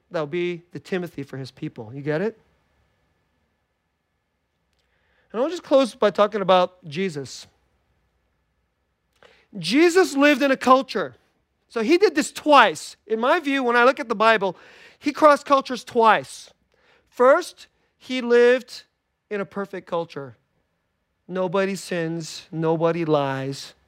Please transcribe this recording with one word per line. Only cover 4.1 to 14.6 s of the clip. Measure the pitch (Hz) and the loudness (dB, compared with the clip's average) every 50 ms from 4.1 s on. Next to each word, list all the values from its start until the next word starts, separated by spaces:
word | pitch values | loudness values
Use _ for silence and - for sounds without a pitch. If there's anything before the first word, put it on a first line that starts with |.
| _ _ _ _ _ _ _ _ _ _ _ _ _ _ _ _ _ _ _ _ _ _ _ _ | _ _ _ _ _ _ _ _ _ _ _ _ _ _ _ _ _ _ _ _ _ _ _ _
And | - 214 | -4 -4
I'll | 262 330 | -4 -4
just | 359 330 - | -4 -8 -2
close | - 302 269 269 208 - | 2 2 2 2 2 0
by | - 220 208 | 0 -2 0
talking | - - 208 208 220 208 | 2 2 0 0 0 -4
about | 190 175 185 180 180 180 _ _ _ | 0 2 4 2 2 0 _ _ _
Jesus. | 160 139 175 196 190 147 147 131 120 - - - _ _ _ _ _ _ _ _ _ _ _ _ _ _ _ _ _ _ _ _ _ _ _ _ _ _ _ _ _ _ _ _ _ _ _ _ _ _ _ _ _ - | -12 -8 -6 -6 -6 -6 -10 -12 -14 -16 -20 -20 _ _ _ _ _ _ _ _ _ _ _ _ _ _ _ _ _ _ _ _ _ _ _ _ _ _ _ _ _ _ _ _ _ _ _ _ _ _ _ _ _ -14
Jesus | 196 160 165 220 294 349 349 330 381 359 269 285 | -10 -6 -2 2 2 2 4 4 2 2 2 2
lived | 269 285 294 294 233 | 2 4 4 4 2
in | 285 269 | 2 0
a | 262 | 0
culture. | 262 - 247 262 269 269 - - 202 160 123 117 _ _ _ _ _ _ _ _ _ _ | 0 4 4 4 4 4 -2 -6 -6 -6 -6 -10 _ _ _ _ _ _ _ _ _ _
So | _ - 233 | _ -6 -4
he | 214 233 349 | 0 2 4
did | 349 403 381 285 | 4 4 2 2
this | 294 240 - | 0 -4 -4
twice. | - - - 302 294 269 226 185 156 - - - - _ _ | -8 -4 2 4 6 6 6 4 0 -6 -12 -16 -20 _ _
In | - 220 220 | -6 -4 -2
my | 226 269 330 359 | 0 0 0 0
view, | 294 277 269 277 254 | 0 -2 -4 -2 -2
when | 240 233 | 0 2
I | 240 240 | 4 4
look | 262 285 - | 2 2 0
at | 277 | -6
the | 220 226 | -8 -4
Bible, | 196 220 226 226 208 196 185 165 - | 2 2 2 2 2 0 -4 -6 -10